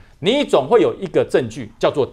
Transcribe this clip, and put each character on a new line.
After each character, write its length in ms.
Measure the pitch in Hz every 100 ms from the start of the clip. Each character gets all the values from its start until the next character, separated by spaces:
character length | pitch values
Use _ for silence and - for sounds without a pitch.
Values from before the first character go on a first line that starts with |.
| - _
你 240 | 170 277
总 240 | 196 160 135
会 140 | 233
有 100 | 139 -
一 60 | 127
个 180 | 143
证 240 | 117 185 120
据 240 | 120 120 -
叫 140 | 160
做 120 | 147 120